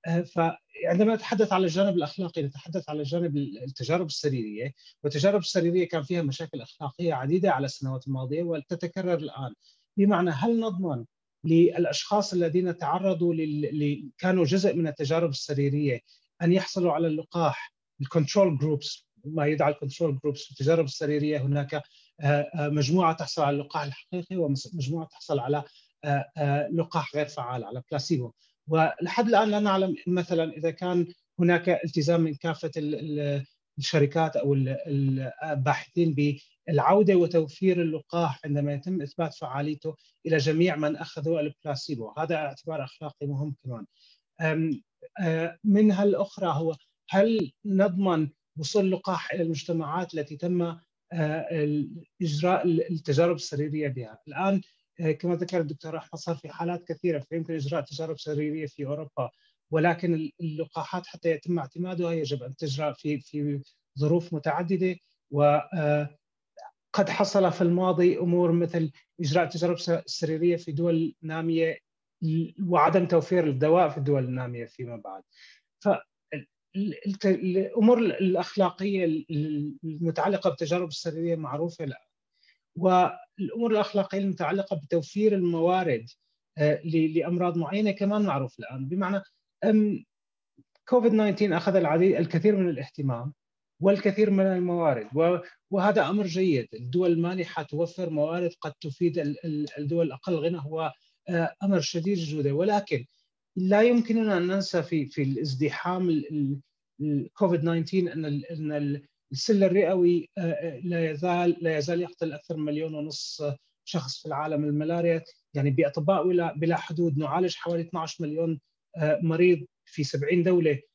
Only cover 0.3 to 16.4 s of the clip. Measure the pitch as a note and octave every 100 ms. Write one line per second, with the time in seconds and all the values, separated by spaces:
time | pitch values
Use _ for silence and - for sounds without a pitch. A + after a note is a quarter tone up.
0.3 | E3+ E3 - _ - E3+ F3 G#3+ A3 -
1.3 | G#3+ G#3+ F#3+ F#3 D#3+ G3 F3 D3+ - F3
2.3 | E3 C#3+ C#3 E3+ F3 D3+ D3+ C#3+ E3+ E3+
3.3 | C#3+ C3+ G2 C3+ C3+ B2 F3 E3 - D3
4.3 | C3 G#2+ G#2 C3 - - _ D3 C#3+ F#3+
5.3 | G3+ - F#3 E3+ F3+ E3+ E3 C#3 F3 D3
6.3 | C3+ E3 B2+ - - C#3+ - F3 C3+ C#3
7.3 | F3+ F#3 C3 C#3 - C3+ C3 C3+ C3 C3
8.3 | D3+ E3+ D#3 - E3+ E3+ F#3+ F3+ E3 D3+
9.3 | C3+ B2+ G#2 _ _ _ - G3+ F#3 F3
10.3 | C#3 A3 A#3 A3 F3+ F3+ B2 A#2 _ _
11.3 | _ D#3+ E3 E3+ F3 F3 - - G#3 G3+
12.3 | F3+ E3+ E3+ F3+ E3+ C#3+ F3 F#3+ F3+ E3+
13.3 | D#3+ D#3 D3 D3 D3+ D3 C#3+ C3+ _ F3+
14.3 | F#3 D3+ F#3+ F#3+ F3 D#3+ - C#3+ D#3+ E3+
15.3 | C3+ - C#3+ C#3+ D3 D3 A#2+ _ _ _
16.3 | _